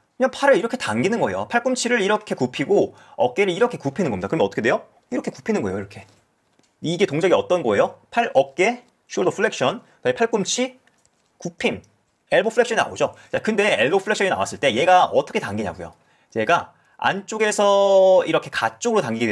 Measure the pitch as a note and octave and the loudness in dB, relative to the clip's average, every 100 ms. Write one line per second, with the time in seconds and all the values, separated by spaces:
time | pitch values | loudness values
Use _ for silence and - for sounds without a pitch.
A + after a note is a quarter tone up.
0 | _ - C4 - C#4 C5 A#3 B3+ - G#2+ | _ -4 -4 0 2 2 0 -6 -4 -2
1 | E3+ A3+ B2 F#2 G#2+ A#3+ B3+ B3+ A#3+ A#3+ | -2 0 -2 -4 -4 -2 -2 -2 -2 0
2 | F#3 G#3+ - F#3 B2 - C#3 F#3+ - - | 0 -2 -2 -4 -4 -4 0 2 0 -6
3 | - - B2 - G3+ E3+ A#3+ - C#3 - | -20 -2 -2 0 -2 0 -2 -2 -6 -2
4 | E3 F#2+ F#2+ D#3+ G2+ - A2 - - _ | -4 -4 -4 -2 -2 0 0 -2 -4 _
5 | _ B3 - - - G#3 G#2+ F#2+ F#2+ G#2+ | _ -8 -8 -8 -4 -4 -2 -6 -10 -16
6 | - _ _ _ _ _ _ _ C#3+ F3 | -20 _ _ _ _ _ _ _ -6 -2
7 | G#3 D3 F3+ A#2 - F3+ B2 G2+ F3 - | 0 0 2 2 2 0 2 2 0 -2
8 | _ - A#3 - - - A3 B3 - _ | _ -2 2 2 0 0 0 0 -12 _
9 | _ - F3+ - G#3+ - C3+ G#3 - _ | _ -2 -2 0 -2 0 -2 -2 -12 _
10 | B2 B2+ A3+ A3 F#3 - B3+ - _ _ | -4 0 0 0 -2 -4 -4 -8 _ _
11 | _ _ _ _ E3+ - A3 G2+ - _ | _ _ _ _ -14 -4 -4 -4 -12 _
12 | _ _ _ D#3 G#3 A3+ A#3 G#3+ - - | _ _ _ 0 2 0 0 0 -2 -2
13 | C#3+ - - B2+ - A3 G3+ C3+ B2 F#3+ | -4 -4 -6 -4 -2 0 0 2 2 0
14 | G#3+ G#3 G3 - G2 - C#3 A2 E3+ F#3 | 0 0 0 0 -4 -2 0 2 4 4
15 | C#3+ B2 D3 A3+ C#3+ G#2 G2 F2 E2 - | 4 0 0 -4 -4 -6 -6 -8 -14 -16
16 | _ _ _ A2+ A2 - - _ _ - | _ _ _ -4 0 0 -2 _ _ -4
17 | B2 F#3+ G3 A3 G#3+ G#3 G3+ G3 G3 F#3+ | -2 -2 -6 -2 -2 2 4 4 6 6
18 | F#3+ F#3 - D#3+ - - A2+ - A#3+ G#3+ | 6 4 4 -2 -2 -4 -4 -4 -2 0
19 | C3 A2+ A#2 | -2 -2 -2